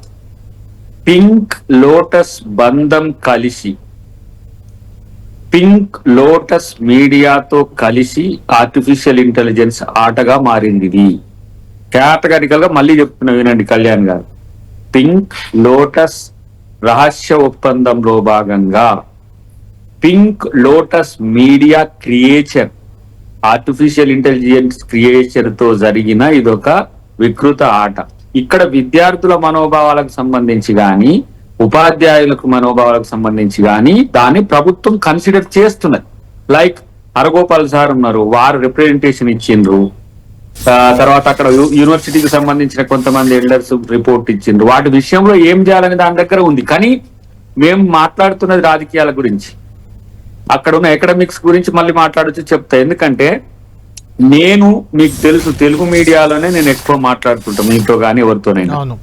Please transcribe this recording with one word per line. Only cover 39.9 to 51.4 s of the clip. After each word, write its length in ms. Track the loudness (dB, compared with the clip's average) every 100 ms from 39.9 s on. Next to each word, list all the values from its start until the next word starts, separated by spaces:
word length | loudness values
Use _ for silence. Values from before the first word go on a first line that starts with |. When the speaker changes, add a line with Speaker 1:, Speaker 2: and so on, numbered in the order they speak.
| -6 -20 -20 -20 -20 -20 -6 0
Speaker 1:
ఆ, 240 | 2 2 2
తర్వాత 300 | 2 2 0
అక్కడ 180 | -2 0
యు-, 260 | 2 2
యూనివర్సిటీకి 560 | 2 2 0 0 -2 0
సంబంధించిన 540 | -2 -2 -2 -4 -6
కొంతమంది 520 | -4 -4 -2 0 2 0
ఎల్డర్స్ 540 | 2 0 -2 -6 -4
రిపోర్ట్ 400 | -2 0 -2 -2
ఇచ్చిండ్రు. 360 | -4 0 2 2
వాటి 240 | 2 2
విషయంలో 440 | 0 0 0 4
ఏం 320 | 4 4 2 2
చేయాలనే 260 | 2 2
దాని 220 | 0 0 0
దగ్గర 240 | 0 0
ఉంది. 220 | 0 0
కానీ 380 | -2 0 0 -2 -6 -20 -20 -20 -12 -2
మేము 320 | 0 2 2
మాట్లాడుతున్నది 720 | 0 0 0 -2 -2 -2 0
రాజకీయాల 480 | 0 -2 -4 -2 -2
గురించి, 360 | -2 -4 -4 -10 -20 -20 -20 -20 -20 -20 -20 -20 -12 -4
అక్కడ 220 | -4 0
ఉన్న 120 | 0 0
ఎకడమిక్స్ 600 | 0 0 0 -2 -2